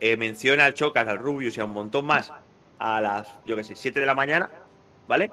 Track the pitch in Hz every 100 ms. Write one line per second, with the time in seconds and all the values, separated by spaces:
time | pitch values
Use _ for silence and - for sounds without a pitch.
0 | 110 113 113 107 127 147 139 - 147 -
1 | 113 101 135 139 123 110 107 104 107 139
2 | 147 143 - 147 - _ _ - 110 110
3 | 104 101 107 - - 110 107 98 131 139
4 | 139 135 139 160 190 - - _ _ _
5 | - 135 214